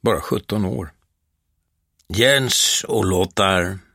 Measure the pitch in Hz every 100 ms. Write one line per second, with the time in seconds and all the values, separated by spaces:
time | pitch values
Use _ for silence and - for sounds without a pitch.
0 | 117 85 - 104 - 104 95 64 85 _
1 | _ _ _ _ _ _ _ _ _ _
2 | _ 101 123 139 127 - - - - 110
3 | 98 92 95 - 98 95 87 95 -